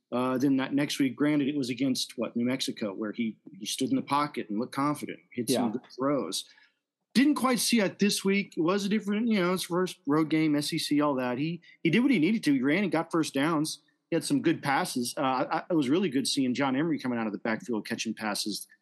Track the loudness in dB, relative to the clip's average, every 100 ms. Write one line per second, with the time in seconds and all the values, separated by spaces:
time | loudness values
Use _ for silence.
0 | -6 -2 0 2 2 2 2 0 0 0
1 | 0 2 2 2 0 0 -2 0 0 0
2 | -4 -6 -4 -2 0 0 -4 -4 -6 -4
3 | -6 -4 -4 -6 -14 -12 -8 -4 0 0
4 | 0 0 0 -4 -6 -4 -4 -2 -2 -2
5 | -6 -12 _ -6 -2 0 0 -4 -8 -4
6 | -2 -2 -4 -6 -10 _ _ _ _ _
7 | _ 4 4 4 2 0 2 2 2 2
8 | 2 2 2 2 0 0 2 2 2 0
9 | 0 0 2 2 2 0 0 0 -2 -2
10 | 0 2 4 2 2 2 0 -2 0 2
11 | 2 0 -2 -2 -4 -6 -12 -4 0 4
12 | 4 4 4 2 2 2 2 0 0 0
13 | 0 -2 0 0 0 0 -2 -6 _ _
14 | -4 -4 0 0 2 0 0 0 0 -4
15 | -4 -2 0 0 0 -4 -2 0 2 2
16 | 2 0 -2 0 0 0 0 0 0 -2
17 | -2 -2 -4 -4 -4 -4 -4 -4 -4 -6
18 | -6 -6 -4 -4 -4 -8 -10 _